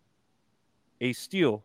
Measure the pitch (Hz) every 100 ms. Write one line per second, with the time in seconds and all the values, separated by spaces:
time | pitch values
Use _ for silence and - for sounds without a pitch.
0 | _ _ _ _ _ _ _ _ _ -
1 | 127 120 - 190 147 107